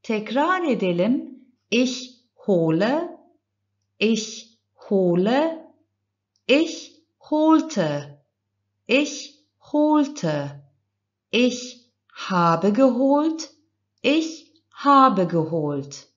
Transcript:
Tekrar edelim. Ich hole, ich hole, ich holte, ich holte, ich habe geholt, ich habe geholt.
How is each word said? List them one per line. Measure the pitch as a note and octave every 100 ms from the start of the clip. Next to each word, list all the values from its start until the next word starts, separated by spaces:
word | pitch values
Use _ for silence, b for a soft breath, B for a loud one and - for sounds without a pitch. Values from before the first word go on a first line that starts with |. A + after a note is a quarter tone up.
Tekrar | - G#3+ G#3 A#3+ D#4+ F#4
edelim. | E4 A3 F#3 E3+ G3+ C#4+ - - _ _ _
Ich | A#3 B3+ - - _ _ _ -
hole, | F3+ D#3+ D#3+ G#3+ D4+ F4 - _ _ _ _ _ _ _ _
ich | G#3+ A3 - - - _ _ _ -
hole, | G3 F3+ F3 G3+ C4 D#4+ D#4+ - _ _ _ _ _ _ _ -
ich | C#4 E4+ - - _ _ _
holte, | - D4+ D#4 D#4+ - G3+ D#3 D3 C#3 - _ _ _ _ _ _ -
ich | B3+ D4 - - _ _ _
holte, | - D4 D4+ D4+ C#4 - E3 D3 C#3+ - _ _ _ _ _ _ _
ich | G#3+ B3 - - - _ _ _
habe | - - F#3 E3+ E3 G3
geholt, | G#3 C4+ A#3 C4+ C#4+ D#4 D#4+ - _ _ _ _ _
ich | - D#4 D#4+ - _ _ _
habe | - C#4+ C#4 C4 F#3+ F3
geholt. | E3 D3 E3 D3 C#3+ C#3 - -